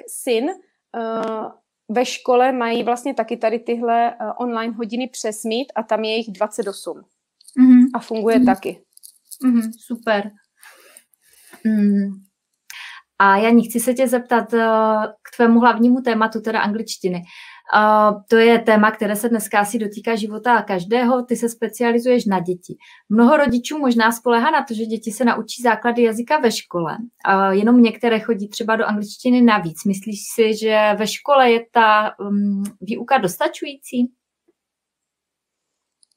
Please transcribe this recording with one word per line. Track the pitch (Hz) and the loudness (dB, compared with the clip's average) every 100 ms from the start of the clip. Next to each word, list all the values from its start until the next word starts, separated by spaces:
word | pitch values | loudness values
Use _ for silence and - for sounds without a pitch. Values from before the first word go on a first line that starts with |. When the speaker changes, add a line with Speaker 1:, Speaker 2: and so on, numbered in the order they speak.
| - | -12
Speaker 1:
syn, | - - 226 285 | -12 -4 -4 -4
eh, | 381 _ _ _ 233 226 226 220 220 220 - _ _ - | -8 _ _ _ -12 -8 -8 -8 -8 -12 -16 _ _ -6
ve | 220 | -4
škole | 254 - - 247 254 | -4 -4 0 2 2
mají | 254 233 233 | 0 -4 -4
vlastně | 233 240 285 | -4 -4 -4
taky | 247 220 233 | -6 -6 -4
tady | 226 233 | -4 -4
tyhle, | 240 233 233 233 233 | -4 -4 -2 0 0
eh, | - 214 - | -4 -10 -8
online | 247 226 226 | -6 -6 -6
hodiny | 220 226 240 254 | -8 -8 -8 -8
přes | - 220 214 | -8 -10 -8
Meet | 226 226 277 | -6 -6 -6
a | - | -8
tam | 226 214 | -4 -4
je | 220 220 | -2 -6
jich | 226 | -6
dvacet | 185 214 - 202 | -6 -6 -6 -8
osm. | 196 - - - _ _ _ _ 277 | -10 -12 -14 -18 _ _ _ _ 2
Speaker 2:
Mhm. | 254 247 254 | 6 8 6
Speaker 1:
A | 247 | 2
funguje | - 220 214 240 | -6 -4 0 2
Speaker 2:
Mhm. | 247 | 4
Speaker 1:
taky. | 190 - 190 _ _ - _ _ - | 2 -4 -12 _ _ -20 _ _ -6
Speaker 2:
Mhm, | 254 233 220 - | 0 0 -2 -8
super. | - 233 - 208 208 - _ _ - - _ _ _ _ _ _ _ - | -12 -8 -2 -2 -4 -12 _ _ -20 -20 _ _ _ _ _ _ _ -8
Mm. | 220 214 208 202 202 190 - _ _ _ - - - - _ - | -2 2 2 2 -2 -6 -18 _ _ _ -20 -20 -20 -20 _ 0
A | 196 196 | 4 4
Jani, | 226 233 226 | 4 4 4
chci | 240 | -2
se | 240 | -2
tě | 254 262 | 0 0
zeptat, | 247 240 233 208 | 0 0 -2 0
eh, | 233 226 220 220 214 214 - | 0 2 2 2 0 -4 -10
k | - - | -10 0
tvému | 233 233 | 4 6
hlavnímu | 240 220 240 254 | 4 4 4 2
tématu, | 254 220 220 220 | 0 0 -2 -2
teda | 214 220 | -4 -2
angličtiny. | 214 214 226 - 185 180 175 - - - - 208 | -2 -4 -8 -6 -6 -6 -10 -18 -20 -20 -2 2
Eh, | 214 214 214 208 - | 4 4 4 0 0
to | 226 | 4
je | 226 233 | 6 4
téma, | 233 214 214 | 4 4 4
které | 214 202 208 | 0 -4 -4
se | 233 | -2
dneska | 226 214 208 | -4 -2 0
asi | 202 240 | 0 -2
dotýká | 208 208 233 | -6 -8 -4
života | 226 208 214 233 233 | -4 -4 -4 0 0
každého. | - 185 175 240 240 254 | 0 -4 -2 0 2 0
Ty | 240 233 | -2 -4
se | 233 | -4
specializuješ | 233 220 - 240 233 240 247 | -4 -8 -4 0 0 2 0
na | 202 185 | 0 -2
děti. | 175 180 - - _ - - | -2 -8 -10 -20 _ -18 -2
Mnoho | 214 240 302 | 4 6 6
rodičů | 285 240 - 302 | 2 0 -4 -4
možná | 269 233 220 | -2 2 0
spoléhá | 226 247 233 285 | 0 0 0 2
na | 311 | 0
to, | 247 | -2
že | 220 226 | -6 -6
děti | 220 226 | -8 -8
se | 202 | -4
naučí | 240 208 214 - | -2 -2 -6 -4
základy | 240 220 240 233 | 0 0 0 0
jazyka | 233 220 240 311 | 0 0 -2 0
ve | 240 | 0
škole. | 208 - 175 160 147 233 _ | -2 -6 -6 -6 -8 -12 _
A | - 196 196 | 0 2 2
jenom | 196 214 247 | 2 4 6
některé | 233 220 240 220 | 4 2 -2 -2
chodí | 214 214 202 | -2 -4 -6
třeba | - 220 220 | -8 -4 -2
do | 220 | -2
angličtiny | 208 208 - 254 247 | -4 -6 -6 0 4
navíc. | 240 208 170 160 | 4 4 0 -6
Myslíš | 202 190 220 208 - | -4 -4 -6 -12 -6
si, | - 214 214 | -2 0 0
že | 220 214 214 202 | 0 2 2 0
ve | 208 | -4
škole | - - 277 247 | -4 0 4 4
je | 233 233 | 2 0
ta, | 233 220 214 214 - 202 | 2 4 4 0 -6 -4
mm, | 202 202 196 202 - | -2 -2 -2 -6 -10
výuka | 214 233 240 262 | -10 -8 -2 0
dostačující? | - - 311 - 294 277 - 247 247 _ _ _ _ _ _ _ _ _ _ _ _ _ _ _ _ _ _ _ _ | 0 -2 -6 -6 -12 -14 -8 -4 -4 _ _ _ _ _ _ _ _ _ _ _ _ _ _ _ _ _ _ _ _